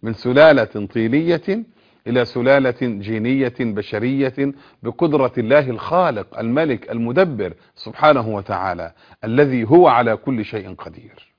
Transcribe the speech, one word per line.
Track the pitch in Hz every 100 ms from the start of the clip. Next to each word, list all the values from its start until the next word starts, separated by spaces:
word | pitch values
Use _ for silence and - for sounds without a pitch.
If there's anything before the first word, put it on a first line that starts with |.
"من | 113
سُلَالَةٍ | 110 123 127 160 139 110 104 101
طِينية | 117 113 139 165 170 180 202 226 _ _ _ -
إلى | 123 117
سُلَالَةٍ | 127 123 139 131 123
جِينية | 127 101 101 113 113 135 127 120
بشرية | 120 104 101 107 120 135 131 123 139 139 - _
بقدرة | 113 - 170 147 127 127
الله | 113 147 131
الخالق | 113 - 170 175 110 95 -
الملك | 113 131 160 117 -
المدبر | 117 117 139 185 120 92 82 _ _
سبحانه | - - 156 139 110
وتعالى، | 104 92 95 95 87 82 _ _ _
الذي | 110 123 143 127
هو | 110 165 170
على | 120 117 107
كل | - 123 104
شيء | 110 95 92
قدير". | - 78 - - _